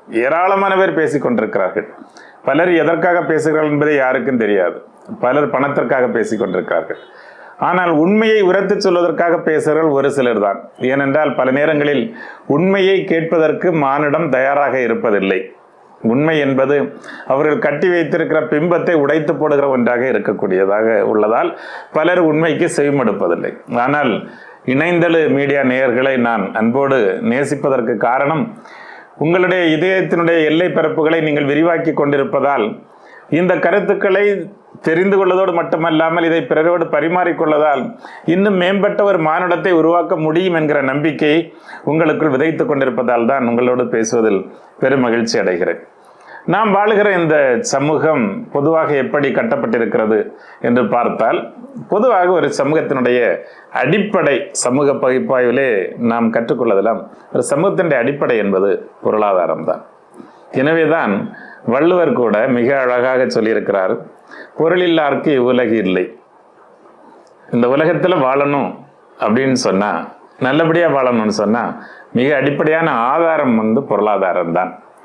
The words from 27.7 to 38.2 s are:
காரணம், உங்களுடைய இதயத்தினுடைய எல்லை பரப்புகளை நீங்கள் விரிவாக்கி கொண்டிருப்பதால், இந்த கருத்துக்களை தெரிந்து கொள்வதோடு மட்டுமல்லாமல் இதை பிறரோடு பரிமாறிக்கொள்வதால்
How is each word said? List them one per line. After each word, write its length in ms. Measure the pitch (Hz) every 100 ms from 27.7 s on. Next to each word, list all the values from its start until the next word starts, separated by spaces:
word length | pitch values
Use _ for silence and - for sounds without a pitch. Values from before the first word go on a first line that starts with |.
| 131 117 117
காரணம், 460 | 131 127 139 160 117 - - - - - - -
உங்களுடைய 460 | 151 180 185 185 170 156
இதயத்தினுடைய 600 | 175 190 165 170 165 170 156
எல்லை 240 | 160 180
பரப்புகளை 500 | - 156 139 156 165
நீங்கள் 300 | 156 147 143
விரிவாக்கி 420 | 143 165 165 160
கொண்டிருப்பதால், 720 | 143 143 143 131 139 135 139 107 113 - - - - -
இந்த 240 | 156 180 180
கருத்துக்களை 680 | 180 196 180 196 202 196 208 196 160 - - -
தெரிந்து 340 | - 160 196 196
கொள்வதோடு 360 | 190 185 190
மட்டுமல்லாமல் 720 | 170 160 170 165 160 160 170
இதை 160 | 165 165
பிறரோடு 440 | 160 156 160 175 165
பரிமாறிக்கொள்வதால் 960 | 156 151 180 175 160 160 151 151 139 117 - - -